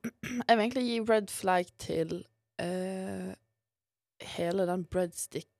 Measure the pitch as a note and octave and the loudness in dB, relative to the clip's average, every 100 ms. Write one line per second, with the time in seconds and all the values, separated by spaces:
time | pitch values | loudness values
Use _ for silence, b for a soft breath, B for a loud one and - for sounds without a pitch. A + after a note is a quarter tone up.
0 | A#3 - - B3 B3 A3+ A3 B3+ B3 A#3 | -8 -8 -6 -2 4 6 6 0 0 0
1 | A3 A3 G3+ - F#3+ F3+ F3+ _ - E3 | 4 4 2 -2 2 2 2 _ -4 -2
2 | D#3+ E3+ - _ _ - F3 F#3 F#3 F#3+ | 0 -4 -8 _ _ -6 -4 -2 -4 -6
3 | F#3+ G3 F#3 F#3+ _ _ _ _ _ _ | -6 -6 -8 -10 _ _ _ _ _ _
4 | _ _ - - E3+ F#3+ F3+ F#3 E3+ F#3 | _ _ -10 -2 0 0 0 0 -2 -2
5 | F3+ - - D3+ - | -2 -4 -8 -8 -10